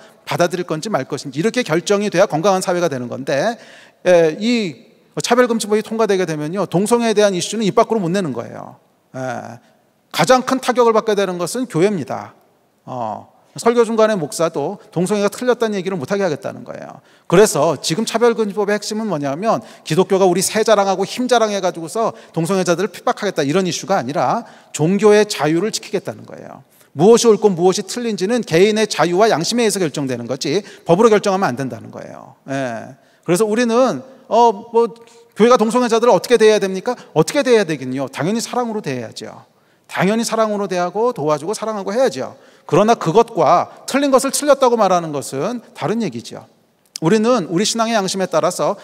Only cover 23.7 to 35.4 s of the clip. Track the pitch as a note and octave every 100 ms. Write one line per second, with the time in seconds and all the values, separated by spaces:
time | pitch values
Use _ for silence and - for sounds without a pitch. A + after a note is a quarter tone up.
23.7 | - C#3+ F#3+ B2 D#3+ C3 G#3 A#3 - _
24.7 | - D#3 G3 G#3 G#3 G#3 - D3 E3 G#3+
25.7 | - - F#3+ - A2 - - - - _
26.7 | _ _ C3+ F#3+ A#3 A#3 G3+ G#3 E3 F#3
27.7 | F#3+ G3+ A#3+ A#3 G3 F#3+ B3 - E3 G#3
28.7 | G#3+ G#3+ - E3+ F3 A3 D3 E3+ A#3 A3+
29.7 | F#3+ E3 - C3+ A#2+ A#2+ C#3 D#3+ F3 -
30.7 | - - F3 A#3 G#3 G3+ F#3+ F3+ A#2+ C3
31.7 | A2+ G#2+ G2+ E2+ - - C3 - C3+ C3
32.7 | A2+ A#2 C#3 _ _ - F3+ A3 G#3+ B3
33.7 | A3+ B3+ C#3 - - - A3 A#3+ G3+ -
34.7 | A3+ A#3 - - - _ -